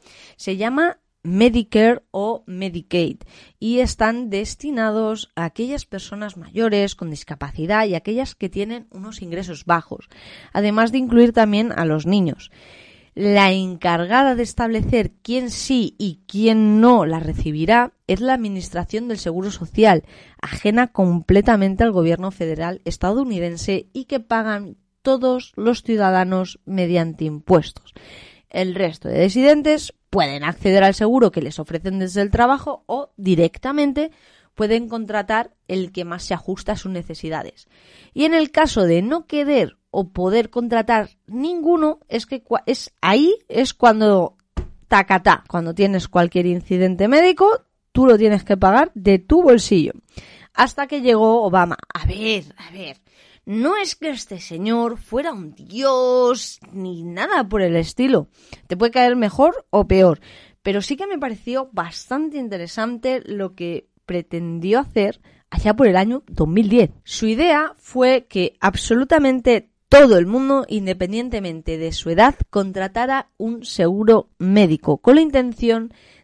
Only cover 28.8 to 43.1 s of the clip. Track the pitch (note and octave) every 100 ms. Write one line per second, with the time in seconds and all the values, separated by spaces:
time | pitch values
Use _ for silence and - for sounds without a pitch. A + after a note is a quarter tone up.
28.8 | F3+ D#3+ - C3+ F#3 G3+ C4+ D4+ D4 D4+
29.8 | - - _ G3 D3+ C#3 D3 E3+ G3 F#3+
30.8 | F#3+ F#3+ G#3+ B3+ A3 E3+ C#3 D#3 D#3 D#3+
31.8 | F#3 F#3+ F#3 F#3 G3+ A3 A#3+ C4+ D4+ C#4
32.8 | - A#3+ C#4+ - F#3+ E3+ E3+ - B3+ C#4+
33.8 | C#4+ C4+ D#4 - _ _ _ - G#3 A3+
34.8 | A#3 A3+ G#3+ G#3+ G3+ A3 A#3 _ - F#3+
35.8 | F3+ F#3 F3 F3 - F3+ - F#3+ - G#3
36.8 | G3 F#3 E3+ D#3+ D#3+ D#3 - - _ _
37.8 | _ _ _ - D#4 E4 D4+ - G#3+ -
38.8 | F3+ E3+ G#3 D#4+ D#4+ D4 C#4+ C#4+ E3 -
39.8 | _ - F#3+ F#3 F#3 A3 A3 B3 A#3+ A#3
40.8 | A3+ A3+ G#3 _ - A3 D4 F4 D#4 F4
41.8 | D4+ D4+ - A3+ - C4+ - A#3 - B3+
42.8 | - _ F#3